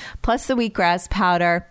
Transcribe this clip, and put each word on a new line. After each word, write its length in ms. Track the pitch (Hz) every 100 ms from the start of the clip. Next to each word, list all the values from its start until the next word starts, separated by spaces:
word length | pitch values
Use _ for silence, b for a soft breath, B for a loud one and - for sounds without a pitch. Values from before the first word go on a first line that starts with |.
| B B
plus 240 | - 254 -
the 80 |
wheatgrass 560 | 247 226 - 175 180 -
powder 560 | 196 185 175 175 170 -